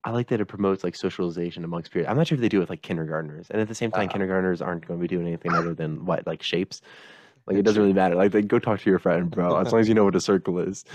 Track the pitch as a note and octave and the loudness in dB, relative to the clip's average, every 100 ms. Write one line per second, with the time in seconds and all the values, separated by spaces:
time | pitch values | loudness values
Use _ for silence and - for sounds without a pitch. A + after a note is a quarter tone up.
0 | A2+ A#2 A#2+ A#2 G2+ G2 G2 F#2+ F2 - | -2 -4 0 -2 -2 0 0 0 -4 -4
1 | F#2 - F2 E2 F2 F2 E2+ E2+ - F#2 | -6 -2 -4 -2 -6 -6 -8 -8 -6 -4
2 | D#2 A#2+ E3 C#3+ A2+ G2+ E2+ E2+ - E2+ | -2 0 0 0 2 2 0 -6 -6 -6
3 | D#2+ D#2+ D#2 D2+ - G#2+ G#2+ A2+ A#2 G2 | -4 -6 -6 -12 -6 -4 -4 -4 -4 -2
4 | F#2+ G2 F#2+ F#2+ F#2 F2 F2+ E2+ - F2 | -2 -2 0 0 0 0 -4 -6 -6 -6
5 | F2 F2+ E2+ E2+ E2+ E2+ E2+ D#2+ D#2 D#2 | -4 -2 -4 -6 -2 -2 -2 -4 -6 -6
6 | F2+ E2 - D#2+ - E2+ F#2+ - - - | -4 -4 -4 -8 -4 -4 -4 -8 -20 -20
7 | - - - _ - G2 G2+ G#2+ G2+ F#2+ | -20 -20 -20 _ -2 2 4 4 4 4
8 | F#2 F2 G2+ G#2 G#2 A#2+ A2+ G#2 G#2+ F#2 | 4 4 4 4 2 0 2 0 2 2
9 | F#2 E2+ F2 - F2 D#2+ F#2+ A2+ A2 A2 | 2 0 0 0 2 2 2 4 4 6
10 | G2+ F#2 - G2 - F2 E2+ G2 - | 4 2 2 2 2 -2 -4 -6 -8